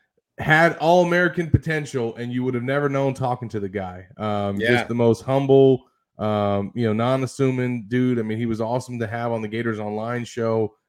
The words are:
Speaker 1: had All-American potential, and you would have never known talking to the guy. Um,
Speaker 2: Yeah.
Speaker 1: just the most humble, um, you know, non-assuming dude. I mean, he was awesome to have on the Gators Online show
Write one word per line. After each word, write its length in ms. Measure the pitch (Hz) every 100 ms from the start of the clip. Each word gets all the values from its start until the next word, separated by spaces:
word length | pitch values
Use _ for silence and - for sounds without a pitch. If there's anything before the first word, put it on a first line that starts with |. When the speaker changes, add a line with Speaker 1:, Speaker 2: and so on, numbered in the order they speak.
| _ _ _ -
Speaker 1:
had 400 | - 156 165 -
All-American 720 | 156 180 175 175 180 175 160
potential, 640 | - 160 156 143 131 113 113
and 140 | 120
you 120 | 123
would 100 | 127
have 100 | 123
never 260 | 123 143 143
known 260 | 139 139 131
talking 340 | 127 123 113
to 100 | 107
the 80 | 98
guy. 380 | 98 92 92 92 -
Um, 400 | 107 104 101 101
Speaker 2:
Yeah. 100 | 113
Speaker 1:
just 200 | 120 110
the 60 |
most 300 | 117 117 110
humble, 640 | - 135 139 139 135 127 _ _ _ -
um, 520 | 107 107 101 101 98 120
you 100 | 113
know, 80 |
non-assuming 920 | 107 120 131 127 - 135 127 123 123 101
dude. 320 | 127 127 120
I 20 |
mean, 160 | 110 110
he 80 | 120
was 160 | 110
awesome 380 | 113 123 123 123
to 80 | 107
have 240 | 117 120
on 100 | 113
the 60 | 107
Gators 320 | 113 117 107
Online 440 | 104 107 113 120
show 520 | 117 120 113 113 107 _